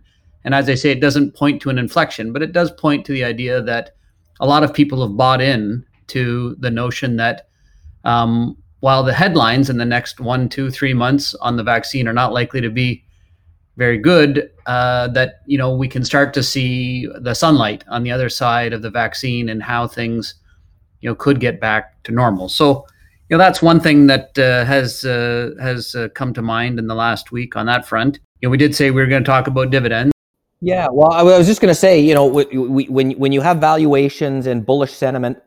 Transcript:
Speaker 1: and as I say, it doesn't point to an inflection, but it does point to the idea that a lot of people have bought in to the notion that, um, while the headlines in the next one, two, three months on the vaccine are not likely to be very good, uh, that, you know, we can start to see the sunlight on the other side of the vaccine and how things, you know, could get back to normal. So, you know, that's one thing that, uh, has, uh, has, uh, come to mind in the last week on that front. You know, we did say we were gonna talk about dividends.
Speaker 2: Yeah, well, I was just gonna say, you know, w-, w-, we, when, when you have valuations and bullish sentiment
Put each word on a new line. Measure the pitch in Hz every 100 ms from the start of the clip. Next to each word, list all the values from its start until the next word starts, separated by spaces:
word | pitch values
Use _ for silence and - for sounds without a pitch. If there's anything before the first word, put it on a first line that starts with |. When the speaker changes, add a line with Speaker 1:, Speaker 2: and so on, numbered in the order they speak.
| _ _ _ _
Speaker 1:
and | 131
as | 139 139
I |
say, | 131 147
it | 127
doesn't | 147 143 143
point | - 147 143
to | 139
an | 127
inflection, | 117 170 156 - 113
but | 120
it | 156
does | 175 165
point | - 156 143 -
to |
the | 135
idea | 120 117 123 127
that | 113 117 - _ _ _ _ _
a | 131
lot | 147
of | 147
people | 151 147 131 117
have | 104
bought | 127 127
in | 131 123 104 117 - _ -
to | 131 123 120 123 -
the | 127
notion | 117 123 - 131 117
that, | 117 117 - _ _ _ - -
um, | 117 120 117 117 120 - _ _
while | 135 135
the | 127
headlines | 123 196 165 113 127 139
in | 120
the |
next | 120 120 - -
one, | 120 127 120
two, | - 135
three | 131 139
months | 127 123 139 - -
on | 120 120
the |
vaccine | 110 117 - 135 117
are |
not | 117 127
likely | 120 120 135
to | 117
be | 117 123 117 _ _ _ _ _ _ _ -
very | 123 117
good, | 151 175 147 139 - _ -
uh, | 123 123 123 123
that, | 123 127 - -
you | 139
know, | 131
we | 131 131
can | 131
start | 120 143 139
to | 143
see | 123 139 127 127 127 127 120 -
the | 123
sunlight | 117 165 147 107 107 -
on | 120
the | 120
other | 127 123
side | - 123 117 117
of | 113
the | 110
vaccine | 117 113 - 131 120 117
and | 110
how | 101 120 120
things, | - 117 117 104 - _ _ _ _ _ _
you | 120
know, |
could | 113 143 139
get | 123 -
back | 110 107 - _
to | -
normal. | 117 123 95 92
So, | - 147 131 - _ _ _ _
you | 165
know, |
that's | 185 -
one | 165 165
thing | 165 147 143
that, | 135 - -
uh, | 127 123
has, | 120 139 123 -
uh, | 131 120 120 120 120 -
has, | 127 123 -
uh, | 123 110
come | - 127
to | 113
mind | 113 113 120 117
in | 113
the | 113
last | 117 110 -
week | 120 123
on | 110 110
that | 123 123
front. | 113 127 139 _ _
You | 127
know, |
we | 131
did | 147
say | 147 139
we | 131
were | 131
gonna | 135
talk | 127 131 127
about | 131 127
dividends. | 135 117 113 135 - _ _ _ _
Speaker 2:
Yeah, | 180 185 156
well, | 127 156
I | 165
was | 175 185 175
just | 214
gonna | 196
say, | 160 190 170
you | 147
know, | 147 139
w-, | 143 139
w-, | 131 127
we, | 135 135
when, | 131 131
when | 127 139
you | 139
have | 151 170
valuations | 156 160 156 139 139 - 147 135 127
and | 120 107
bullish | 139 135
sentiment | - 135 131 123 131